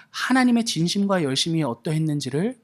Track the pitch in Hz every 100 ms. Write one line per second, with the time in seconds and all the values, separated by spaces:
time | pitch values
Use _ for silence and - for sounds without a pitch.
0 | - - - 262 254 233 226 151 170 202
1 | 196 190 143 135 170 160 143 113 - 156
2 | 160 147 131 139 208 254